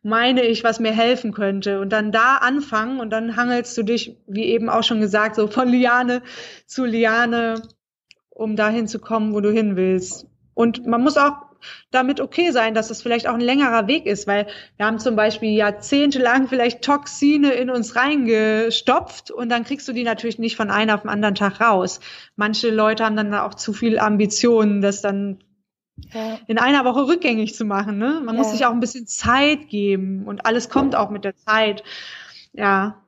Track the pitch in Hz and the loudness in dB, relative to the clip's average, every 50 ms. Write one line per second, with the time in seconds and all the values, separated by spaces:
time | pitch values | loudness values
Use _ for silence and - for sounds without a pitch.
0 | - 208 214 226 240 254 262 254 247 226 226 220 - 233 220 - 226 220 220 220 | -2 0 0 2 2 2 2 2 2 2 0 2 0 0 0 0 -2 0 2 2
1 | 226 240 254 247 - 214 196 - 208 196 196 196 185 208 196 196 196 196 214 214 | 2 2 2 0 -2 -8 -4 -2 -2 -2 -2 -2 -2 -4 -4 -2 -2 -2 -2 -2
2 | 214 214 208 226 220 - 208 202 - 247 269 294 277 - 226 214 214 247 269 262 | 0 0 2 4 4 4 4 4 2 0 0 -2 -2 -2 -4 -4 -2 -2 -6 -6
3 | 233 214 196 220 226 233 220 233 240 247 247 240 240 - - 233 214 196 240 233 | -6 -4 -4 -4 -4 -4 -2 -2 0 0 0 -2 -2 -4 -4 -4 -2 0 -2 -2
4 | - 233 - _ _ - 196 208 226 - 226 226 226 226 - 226 220 - 240 214 | -4 -8 -14 _ _ -8 -6 -4 0 0 0 0 0 0 0 0 0 0 0 0
5 | 214 202 190 214 214 220 220 226 214 214 - 247 262 247 247 247 247 240 240 247 | 0 0 2 0 0 0 0 0 -2 0 0 0 2 2 4 4 4 4 2 2
6 | 254 240 247 247 247 - - - - - - - _ _ - 262 254 240 220 233 | 2 0 -2 -2 -4 -10 -18 -16 -18 -18 -20 -20 _ _ -6 -4 -2 -2 0 2
7 | 226 220 220 233 240 233 233 233 233 226 226 226 226 - _ _ _ _ _ _ | 2 2 2 2 2 2 0 0 -2 -2 -4 -6 -10 -16 _ _ _ _ _ _
8 | _ _ _ _ _ _ - - 220 214 214 208 214 214 220 233 226 214 - 202 | _ _ _ _ _ _ -10 -8 -6 -4 0 0 0 2 2 0 -2 -4 -6 -10
9 | - - 220 220 214 214 208 208 202 208 214 226 220 208 190 180 185 185 185 185 | -6 -4 -2 0 0 0 0 0 0 2 2 2 2 2 0 0 2 2 2 0
10 | 185 - - - - _ _ _ _ _ _ - 233 233 220 - - 240 226 233 | -2 -6 -12 -14 -16 _ _ _ _ _ _ 2 2 2 2 -2 -2 -2 0 2
11 | 247 302 294 285 285 277 285 - - - _ _ - - - - _ _ - 254 | 2 2 4 4 2 2 0 -4 -16 -20 _ _ -20 -20 -20 -20 _ _ 0 0
12 | 254 254 285 - 277 - - - 349 349 262 247 226 226 220 220 220 220 226 - | 0 0 0 -2 -4 -4 0 0 0 2 2 2 2 2 0 -2 -2 -2 -10 -8
13 | - 240 233 233 - - 240 233 240 240 262 285 285 247 233 226 208 196 277 320 | -2 -2 -2 0 0 -2 -2 0 0 2 2 2 2 2 2 2 2 2 0 0
14 | - - 202 196 - 202 202 202 208 208 - - - _ _ _ 208 214 226 220 | 0 -2 -4 -4 -2 0 0 0 0 -4 -10 -18 -20 _ _ _ -2 -2 -2 -2
15 | - 262 226 214 214 220 220 - 233 220 214 214 208 208 208 208 - - 277 285 | -2 -2 0 2 2 0 0 -2 -2 0 2 2 2 0 -2 -4 -4 0 2 2
16 | 294 285 277 262 254 233 240 269 269 254 262 247 233 240 240 - - 277 285 285 | 4 2 2 2 2 4 4 4 2 2 0 0 0 0 0 -2 0 0 0 0
17 | 285 - - - 285 285 302 294 285 285 254 233 254 247 254 240 220 - - 240 | 0 -10 -4 2 2 4 4 4 4 2 2 0 -2 -2 -2 -4 -4 -2 -2 0
18 | 254 285 302 285 247 226 226 214 220 220 214 214 226 226 226 - - - 254 339 | 0 2 2 2 2 2 2 4 4 2 2 2 0 0 -2 0 2 2 2 2
19 | - - - - _ - - - 247 233 247 233 233 - 285 285 - - 233 240 | 0 -4 -18 -20 _ -12 -10 -8 -4 -2 -2 -2 -2 -6 -8 -8 -8 -8 -6 -4
20 | 240 233 226 - - 233 - - 226 233 - - 220 202 202 208 220 220 214 202 | -2 -2 -4 -2 -4 -6 -6 -4 -6 -6 -2 -4 -2 0 0 0 2 2 0 0
21 | - 208 202 208 214 208 196 - 208 196 190 - 226 233 208 185 185 185 - - | -2 -4 -2 0 0 0 0 0 0 -2 0 2 2 4 4 2 2 -2 -4 -10
22 | - - - - - _ _ - 208 214 214 - - 233 220 214 214 214 220 220 | -16 -20 -20 -20 -20 _ _ -4 -2 -2 -2 -2 0 0 2 2 2 2 2 0
23 | 226 220 214 214 214 208 208 202 208 202 - - - - 202 - 233 233 220 - | -2 -2 0 -2 -2 -2 -2 -4 -4 -4 -6 -8 -8 -8 -6 -2 0 0 2 2
24 | 220 214 214 202 214 202 214 - - 240 233 220 214 208 202 202 196 202 196 - | 2 2 4 2 2 0 0 2 2 4 4 4 4 2 2 2 0 0 -2 -2
25 | - 202 196 196 202 202 190 - _ _ _ _ _ _ _ _ _ _ _ - | -4 -4 -2 -2 -4 -6 -8 -12 _ _ _ _ _ _ _ _ _ _ _ -20
26 | - - - 220 220 220 220 - - - 226 226 240 254 285 285 247 254 226 269 | -20 -12 -10 -8 -8 -8 -8 -10 -6 -2 0 2 4 4 4 4 4 2 2 2
27 | 277 247 339 349 349 269 233 220 214 214 - - 226 208 202 196 202 208 208 202 | 2 2 2 2 2 0 0 0 -2 -4 -4 -6 -4 -2 -2 -2 -2 -4 -4 -2
28 | 220 262 302 320 277 226 226 247 240 214 214 - 277 240 233 240 233 233 - 254 | -2 -2 -2 -2 -4 -4 0 0 0 0 2 2 2 2 2 2 -2 -2 -6 -12
29 | 233 - - - - 220 247 269 285 294 302 294 302 _ - 208 202 202 196 190 | -12 -10 -10 -4 0 2 2 4 4 2 2 0 -4 _ -4 -2 0 0 0 0
30 | 190 190 190 190 202 208 202 202 - 226 226 240 240 - - 277 269 269 226 - | -2 -4 -6 -6 -8 -8 -10 -4 -2 0 0 0 -2 0 0 0 0 2 0 0
31 | 208 202 208 202 202 196 190 _ _ 214 214 220 220 214 202 202 - - - - | -2 -2 -6 -8 -8 -8 -8 _ _ 0 0 2 2 0 -2 -6 -10 -16 -18 -18
32 | - - - - - - - - - _ - 208 208 196 196 190 196 214 208 - | -16 -18 -18 -20 -20 -20 -20 -20 -20 _ -8 -2 2 2 2 2 0 -2 -6 -12
33 | _ | _